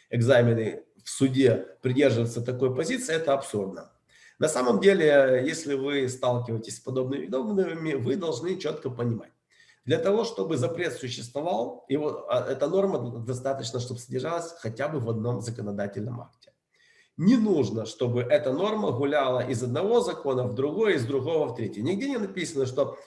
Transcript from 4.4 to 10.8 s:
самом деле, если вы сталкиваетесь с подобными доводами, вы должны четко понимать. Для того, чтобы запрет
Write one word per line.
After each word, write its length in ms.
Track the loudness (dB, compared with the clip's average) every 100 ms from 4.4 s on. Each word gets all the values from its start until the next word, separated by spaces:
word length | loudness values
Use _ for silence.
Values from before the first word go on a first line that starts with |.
| -2
самом 320 | 0 2 4
деле, 640 | 6 6 6 6 6 4 2
если 300 | -4 -2 -2
вы 340 | 0 0 -2
сталкиваетесь 680 | 0 0 0 -2 -6 -6 -12
с 20 |
подобными 480 | -6 -4 -2 -4 -4
доводами, 680 | -4 0 0 0 -2 -4
вы 220 | -2 -2 -2
должны 420 | -2 -4 -4 -4
четко 320 | -4 -6 -8
понимать. 440 | -4 -2 -4 -8 _ _ _ _ _ -2
Для 80 | 0
того, 260 | 2 2
чтобы 320 | 0 -4 -2 0
запрет 380 | 0 -2